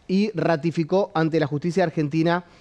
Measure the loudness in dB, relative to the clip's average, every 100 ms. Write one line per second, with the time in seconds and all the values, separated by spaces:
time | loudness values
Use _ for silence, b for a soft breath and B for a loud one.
0 | -2 0 0 0 0 0 0 -2 0 0
1 | 0 0 0 0 0 -2 -2 0 0 0
2 | -2 0 2 0 -4 b